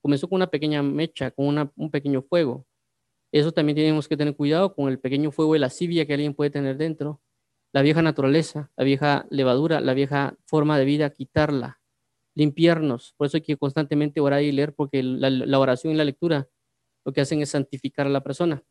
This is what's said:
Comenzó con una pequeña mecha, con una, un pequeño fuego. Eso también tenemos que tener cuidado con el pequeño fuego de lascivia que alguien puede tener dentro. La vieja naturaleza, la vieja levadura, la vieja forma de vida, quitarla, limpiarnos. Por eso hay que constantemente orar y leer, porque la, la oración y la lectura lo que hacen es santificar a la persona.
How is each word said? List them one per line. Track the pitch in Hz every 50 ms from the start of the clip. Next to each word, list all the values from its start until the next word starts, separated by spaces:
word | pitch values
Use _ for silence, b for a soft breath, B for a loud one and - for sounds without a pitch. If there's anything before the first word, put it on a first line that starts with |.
Comenzó | - 143 143 139 - 175
con | 190
una | 185 185 180
pequeña | 160 143 151 151 151 147
mecha, | 143 143 139 147 160 160 _ - 135 127
con | _ - 139
una, | 143 147 151 147 143 _
un | - 151 156
pequeño | - 147 139 143 139 131
fuego. | 123 _ - 175 160 127 123 139 - _ _ _ _ _ _ _ _ _ _ _ _ _
Eso | - 147 147 165
también | 160 175 151 151 147
tenemos | 151 156 156 156 151 147 -
que | 156 143
tener | 147 147 143
cuidado | - 147 143 156 170 196 190 196
con | - 139 135
el | 131 127
pequeño | - 127 135 139 151 151
fuego | 143 - 160 156 156
de | 151
lascivia | 139 135 - - 180 170 170 165 151
que | 143
alguien | 143 139 147 147 139
puede | - 147 147
tener | 143 143 143 135 135
dentro. | 139 156 165 156 - 143 147 151 _ _ _ _ _ _ _ _ _ _ _
La | - 143
vieja | 139 147 151 165
naturaleza, | 165 160 147 - 135 135 143 165 156 - - 151 143 _ _
la | - 127
vieja | 139 139 135 147 147 143 139 - -
levadura, | 151 139 131 127 123 131 156 165 160 147
la | - 135 127
vieja | 135 139 135 143 139 139 139 - _ _
forma | - - 156 147 151 151 143
de | 131
vida, | 139 147 147 156 143
quitarla, | - - 135 - _ 156 151 151 147 135 120 135 - _ _ _ _ _ _ _ _ _ _ _ _
limpiarnos. | - 151 151 139 - 165 170 165 165 156 143 120 120 - - _ _
Por | 147
eso | 139 -
hay | 156
que | 156 - 151 -
constantemente | 147 139 135 160 151 139 151 147 147 147 143 156
orar | 143 139 139 143
y | 147 147
leer, | 143 139 143 147 147
porque | - 147 139 - 135
la, | 127 127 127 127 135 135
la | 135 127 120 - 139 135
oración | 135 131 127 127 - 160
y | 156
la | 156 156
lectura | 143 135 _ 170 170 160 143 139 _ _ _ _ _ _ _ _ _ _ _ _
lo | 135
que | 135 151
hacen | 139 135 156 151
es | 147 139
santificar | - 147 139 _ - 131 - - _ - 143
a | 139
la | 139 139
persona. | 135 - 139 - 175 170 156 135 _ _